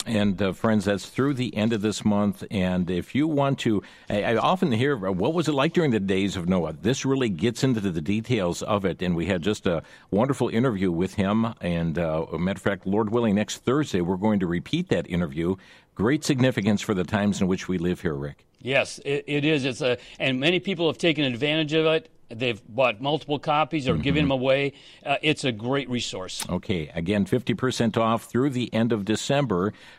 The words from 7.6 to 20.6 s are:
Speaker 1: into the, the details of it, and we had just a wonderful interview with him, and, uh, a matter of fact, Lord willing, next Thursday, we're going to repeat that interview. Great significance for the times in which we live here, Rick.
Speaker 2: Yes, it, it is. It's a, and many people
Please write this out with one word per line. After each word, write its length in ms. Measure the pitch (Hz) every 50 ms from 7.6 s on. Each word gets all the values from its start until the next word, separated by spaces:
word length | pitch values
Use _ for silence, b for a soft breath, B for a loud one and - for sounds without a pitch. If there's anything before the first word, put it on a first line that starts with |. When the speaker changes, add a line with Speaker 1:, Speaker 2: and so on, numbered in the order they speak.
| -
Speaker 1:
into 160 | 135 127 110
the, 120 | 98 98
the 100 | 82 85
details 640 | 76 80 101 110 113 - 123 107 92 87 85 - -
of 200 | - 107 104 95
it, 180 | 90 80 -
and 140 | 92 87 87
we 120 | 82 82 87
had 160 | 98 90 78
just 220 | 101 107 - - 95
a 160 | 85 78 - B B B B B
wonderful 380 | - 98 120 139 135 - 127 107
interview 420 | - 113 123 139 110 95 95 92
with 220 | 85 82 90 92 -
him, 400 | - 98 95 107 113 113 113 110 -
and, 380 | - 87 87 85 85 85 76 85
uh, 260 | 85 80 78 80 80 - -
a 60 | 80
matter 180 | 87 95 98 95
of 60 | -
fact, 240 | 107 101 92 - 95
Lord 240 | 98 107 113 104
willing, 240 | 107 123 117 113 95
next 240 | 101 107 - - -
Thursday, 420 | - - 123 151 151 - - 92
we're 160 | 87 85 95 90
going 220 | 98 110 107 101
to 80 | 92 85
repeat 420 | 85 87 - - - 165 180 -
that 180 | - 90 80 -
interview. 460 | 90 85 87 76 69 78 85 87 95 - B B B B B B B
Great 280 | - 92 117 147 156 -
significance 560 | - 151 127 127 131 123 - 98 107 104 98
for 140 | - - 107
the 100 | 92 90
times 380 | 78 110 104 101 104 95 -
in 60 | 98 87
which 200 | 95 90 - -
we 120 | 92 90
live 220 | 85 87 90 -
here, 120 | - 87 76
Rick. 320 | 69 71 71 71 - _ _ _ _
Speaker 2:
Yes, 380 | - 120 135 135 107 - - - -
it, 200 | 143 139 147 -
it 200 | - 147 147 139
is. 200 | 156 160 147 127
It's 160 | 139 120 -
a, 160 | 143 127 123 - B B B B
and 200 | - 135 131 127
many 200 | 139 165 185
people 260 | 175